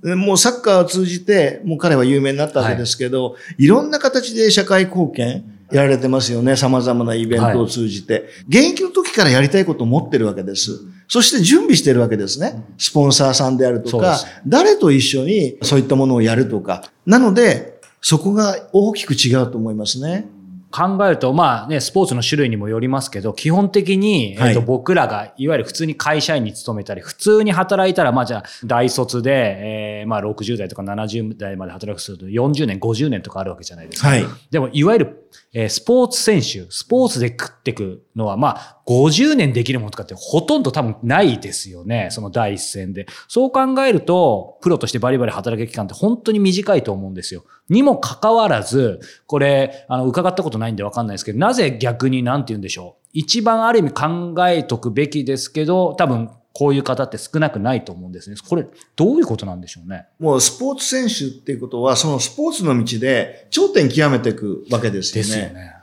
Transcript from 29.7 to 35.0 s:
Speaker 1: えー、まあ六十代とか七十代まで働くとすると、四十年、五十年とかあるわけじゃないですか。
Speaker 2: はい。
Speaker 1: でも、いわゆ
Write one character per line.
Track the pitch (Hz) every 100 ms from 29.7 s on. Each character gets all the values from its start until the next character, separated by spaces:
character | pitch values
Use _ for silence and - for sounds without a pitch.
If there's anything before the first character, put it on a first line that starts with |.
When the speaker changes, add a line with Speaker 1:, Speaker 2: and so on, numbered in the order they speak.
| 107 107 107
Speaker 1:
え | 107
ー、 |
ま | 107
あ |
六 | 104 107
十 | 107 117
代 | 92
と |
か | -
七 | 98 104 107
十 | 113 110 107
代 | 101 95
ま | 92
で |
働 | 92 107
く | 95
と | -
す |
る | 90
と、 | 92
四 | 110 135
十 | 147
年、 | 139 95
五 | 113
十 | 110 147
年 | 104
と | -
か | 95
あ |
る | 95
わ | 87
け |
じ | -
ゃ | 85
な |
い | 82
で | -
す |
か。 | 139
Speaker 2:
は | 127
い。 | - - _
Speaker 1:
で | 156
も、 | 131
い | 147
わ | 160
ゆ | 226